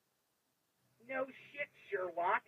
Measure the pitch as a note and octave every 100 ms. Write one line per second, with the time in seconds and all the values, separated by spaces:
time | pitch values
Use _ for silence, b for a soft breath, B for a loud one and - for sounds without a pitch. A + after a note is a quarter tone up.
0 | _ _ _ _ _ _ _ _ _ _
1 | A#3 C4+ C4+ - - C#4+ D4 - - G3
2 | F#3 E3+ E3+ -